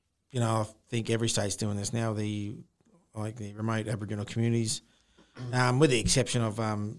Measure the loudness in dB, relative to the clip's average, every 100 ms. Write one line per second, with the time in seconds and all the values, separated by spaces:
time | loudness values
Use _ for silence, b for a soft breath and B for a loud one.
0 | _ _ _ -2 2 2 -2 -8 _ -4
1 | 0 0 2 0 -2 -2 -2 -2 -2 -2
2 | -2 -2 -2 -4 -6 -10 -16 _ _ _
3 | _ -8 -8 -8 -10 -6 -2 -2 -2 -4
4 | -4 -4 -4 0 2 2 0 -2 -8 b
5 | b b b -14 -2 2 4 6 6 4
6 | 4 2 2 2 0 0 -2 -2 -4